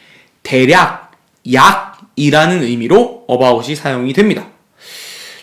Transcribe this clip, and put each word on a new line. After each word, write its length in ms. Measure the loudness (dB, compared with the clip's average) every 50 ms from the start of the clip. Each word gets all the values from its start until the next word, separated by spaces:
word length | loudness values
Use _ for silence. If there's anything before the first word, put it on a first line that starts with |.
| _ _ _ _ _ _ _ _ -8
대략, 680 | -2 0 2 4 4 4 4 2 0 -2 -10 -16 -20 _ _ _ _ _ _ -6 -2
약이라는 1080 | 2 4 4 4 2 0 -6 -12 -18 -20 -20 _ -6 -2 0 2 2 2 2 2 0 -2 -2
의미로 640 | -4 -4 -4 0 2 2 2 2 0 -6 -10 -6 -4
about이 460 | -2 0 2 2 2 0 -2 -6 -8
사용이 380 | -6 -6 -6 -4 -4 -4 -2 0
됩니다. 320 | 0 2 0 0 -4 -8 -14 _ _ _ _ _ _ -20 -20 -20 -20 -20 -20 -20 -20 -20 -20 -20 -20